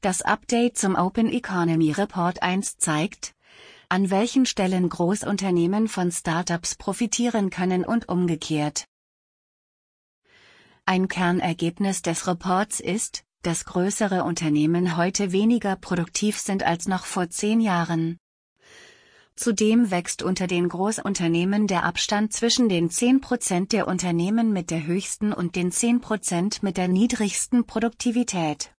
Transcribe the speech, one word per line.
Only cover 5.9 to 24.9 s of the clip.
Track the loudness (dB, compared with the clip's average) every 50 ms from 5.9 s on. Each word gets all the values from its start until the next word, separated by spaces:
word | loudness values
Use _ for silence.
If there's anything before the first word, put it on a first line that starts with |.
| 0 0 -2 -2 -2
Startups | -2 -4 -2 -2 -2 -2 -2 -4 -4 -4 -6 -8
profitieren | -6 -6 -6 -2 -2 -2 -2 0 0 0 0 2 0 0 0
können | 0 0 0 0 2 0 0
und | 0 0 -2 -2 0
umgekehrt. | 0 0 2 2 0 -2 -2 -2 -2 0 0 -2 -2 -6 -10 _ _ _ _ _ _ _ _ _ _ _ _ _ _ _ _ _ _ _ _ _ _ _ _ _ _ _ _ _ _ -20 _ -20 -20 -20 -20 _ _ _ _
Ein | 0 2 2 2 0
Kernergebnis | 0 0 0 2 2 2 0 -2 -2 0 -2 -4 -2 0 -2 -2 -2 -2
des | -2 -2 -4 -2 -2
Reports | -2 -2 -2 0 0 0 0 0 -2 -4 -6
ist, | -4 -2 -2 -2 -4 -6 _ -12 _ _ _ _ _
dass | -4 -4 -4 -6
größere | -4 -2 0 0 0 0 0 0 0 0 0 0
Unternehmen | -2 -2 -2 0 0 2 2 4 4 2 2 2 0 2
heute | 0 0 0 0 -2 -2 0 2
weniger | 2 4 4 2 2 2 -2 -4
produktiv | -4 -4 -4 -2 -2 -2 -4 _ -2 0 0 -2 -2
sind | -4 -4 -2 -2 0
als | 0 -2 -2 -2
noch | -2 -4 -4 -4
vor | -6 -4 -4 -4 -4
zehn | -4 -4 -2 0 2 2
Jahren. | 2 2 2 0 0 0 0 0 0 -2 -4 -6 _ _ _ _ _ _ _ _ _ -20 -20 -20 -20 -20 -20 _ _ _ _ _ _ _ _
Zudem | -6 -2 -2 0 2 2 4 6 4 4 4
wächst | 2 -2 -2 -4 -8 -6 -2
unter | -4 -2 -2 -2 0
den | 0 0 0 0
Großunternehmen | 0 -2 -2 -2 -2 -2 -4 -4 -4 -2 0 0 2 2 2 2 2 0 2
der | 2 0 0 0
Abstand | 0 -2 -2 -4 -2 0 0 0 -2 -2
zwischen | -2 0 0 2 2 2 2
den | 4 2 0 0
zehn | 0 0 2 4 4 4
Prozent | 2 0 -4 -2 -2 0 0 0 0 0 0
der | 0 0
Unternehmen | 0 -2 -2 -2 0 0 0 0 2 2 2 2 2 0
mit | 0 -2 -2
der | -4 -4 -2
höchsten | -2